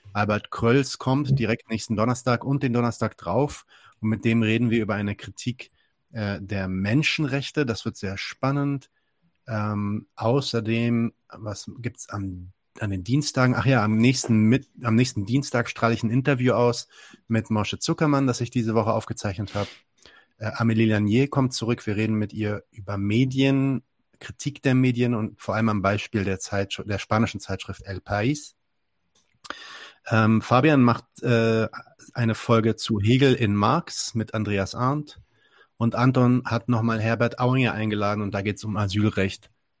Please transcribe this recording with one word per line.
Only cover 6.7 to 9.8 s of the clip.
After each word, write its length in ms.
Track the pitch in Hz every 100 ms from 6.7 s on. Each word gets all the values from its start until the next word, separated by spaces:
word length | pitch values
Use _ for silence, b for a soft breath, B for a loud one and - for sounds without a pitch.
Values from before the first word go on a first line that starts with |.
| 92 101 131 151 - 143 139 - - 127
Das 180 | 110
wird 120 | 117 -
sehr 200 | 95 95
spannend. 720 | - - 131 143 143 139 - _ _ _ _ _ -
Ähm, 600 | 110 104 104